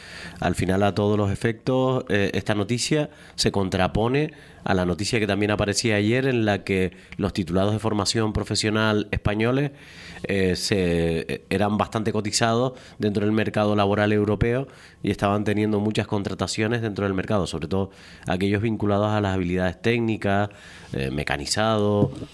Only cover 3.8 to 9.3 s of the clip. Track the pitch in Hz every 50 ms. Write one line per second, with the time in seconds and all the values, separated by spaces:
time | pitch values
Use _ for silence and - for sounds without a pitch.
3.8 | 92 87 - 104 107 117 127 143 151 - - - - - - - - - 101 92
4.8 | 90 90 87 80 101 - - 117 104 98 98 98 104 104 107 95 107 101 101 -
5.8 | - 117 107 104 104 107 117 127 131 135 127 120 113 107 101 95 - - 98 95
6.8 | 92 90 - - - - - - 95 95 - - 95 73 85 92 95 104 107 107
7.8 | 101 110 104 104 98 - - 117 110 110 101 107 104 - 107 101 - 110 104 107
8.8 | 110 110 107 104 98 - - 95 - 107